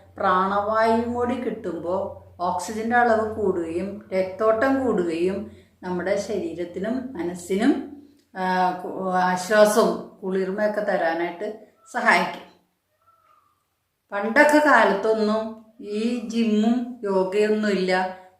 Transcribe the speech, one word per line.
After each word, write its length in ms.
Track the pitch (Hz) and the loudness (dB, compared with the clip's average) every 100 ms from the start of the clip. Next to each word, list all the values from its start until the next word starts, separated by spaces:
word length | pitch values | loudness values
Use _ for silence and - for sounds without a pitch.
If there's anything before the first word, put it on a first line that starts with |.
| - - | -18 -4
പ്രാണവായുവും 960 | 196 185 190 202 208 220 226 233 240 | 0 2 0 -2 0 2 2 2 0
കൂടി 220 | 240 240 - | -2 -2 -2
കിട്ടുമ്പോൾ 880 | 226 - 185 165 165 185 - - - - | -4 -6 -8 -6 -4 -4 -6 -12 -18 -6
ഓക്സിജന്റെ 540 | 180 - - 220 226 240 | -4 -4 -6 -6 0 2
അളവ് 400 | 233 220 214 214 | 4 2 0 -2
കൂടുകയും 720 | 196 170 165 175 196 202 - | -2 0 -4 -6 -6 -10 -6
രക്തോട്ടം 720 | 190 185 - 220 220 269 269 254 | -2 -2 0 0 2 2 2 0
കൂടുകയും 640 | 180 170 160 185 208 214 - _ _ | 0 0 0 -2 -2 -8 -16 _ _
നമ്മുടെ 380 | 185 180 180 202 | -6 -4 -2 -2
ശരീരത്തിനും 920 | - 196 165 160 175 185 214 262 - | -2 -6 -6 -8 -8 -6 -4 -4 -6
മനസ്സിനും, 920 | 170 175 180 - 196 262 359 - - - _ _ 190 | -6 -6 -6 -4 2 2 2 -4 -16 -20 _ _ -4
ആ, 340 | 185 185 180 | 0 2 2
കു-, 380 | 180 202 - 185 | 0 -8 -6 -2
ആശ്വാസവും 1120 | 180 185 185 - 214 214 233 185 170 - - | 0 2 0 2 6 6 6 4 2 -8 -10
കുളിർമയൊക്കെ 580 | 190 190 185 202 214 208 | -4 -2 -2 0 -2 0
തരാനായിട്ട് 800 | 208 180 165 170 175 - 214 - - _ - | -2 0 0 -2 -4 -6 -10 -10 -18 _ -10
സഹായിക്കും. 640 | 240 226 180 190 - - _ _ _ _ _ _ _ _ _ _ _ _ _ _ _ - | -2 2 2 0 -8 -16 _ _ _ _ _ _ _ _ _ _ _ _ _ _ _ -10
പണ്ടൊക്കെ 500 | 202 220 277 294 302 294 | -6 0 4 6 6 6
കാലത്തൊന്നും 1000 | 233 196 190 220 214 208 220 226 - - - | 6 4 2 2 2 2 0 -4 -12 -20 -18
ഈ 380 | 202 208 233 247 | -8 -4 -2 -4
ജിമ്മും 800 | 208 226 214 208 226 247 240 - | -4 -2 2 4 2 2 -2 -6
യോഗയൊന്നുമില്ല. 1120 | 202 190 185 202 214 214 214 190 185 185 185 - - | -2 0 2 2 2 2 2 0 2 0 0 -6 -20